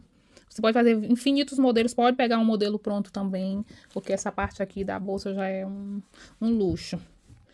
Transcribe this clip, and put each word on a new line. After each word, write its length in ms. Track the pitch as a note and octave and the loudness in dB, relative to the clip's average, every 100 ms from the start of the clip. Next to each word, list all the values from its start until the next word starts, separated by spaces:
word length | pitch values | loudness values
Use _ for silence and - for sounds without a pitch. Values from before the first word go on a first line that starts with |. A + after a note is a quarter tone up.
| - _ _ _ _ | -10 _ _ _ _
Você 120 | - | -2
pode 140 | A3 | 2
fazer 360 | A#3 A#3 A3+ G#3 | 4 4 4 2
infinitos 480 | A#3+ C#4 C#4 C#4+ C4+ | 0 2 0 0 2
modelos, 360 | C4 A3+ A#3 | 4 4 2
pode 220 | - A#3+ B3+ | 2 2 4
pegar 220 | A#3+ A#3 | 2 2
um 60 | |
modelo 340 | A3 G#3+ G#3 G#3 | 2 2 0 -2
pronto 320 | - G3+ G3+ | -2 -4 -4
também, 540 | - G3 F#3+ F#3+ G3 G#3 - - | -6 -4 -4 -4 -4 -8 -14 -12
porque 200 | G3+ - | -10 -4
essa 180 | F#3+ G#3 | -4 -4
parte 320 | F#3+ G3 - | -4 -4 -4
aqui 220 | F#3+ G3 | -6 -4
da 160 | G3 F#3+ | -6 -6
bolsa 320 | F#3+ G3 G3 | -6 -6 -4
já 140 | G3 F#3+ | -4 -4
é 200 | F#3+ F#3+ | -4 -6
um, 360 | G3 G3+ G3+ - - - - | -8 -8 -10 -12 -18 -20 -4
um 100 | A3+ | 0
luxo. 500 | A3+ F#3+ - - F3+ - _ _ - _ | 2 0 -2 -6 -10 -10 _ _ -20 _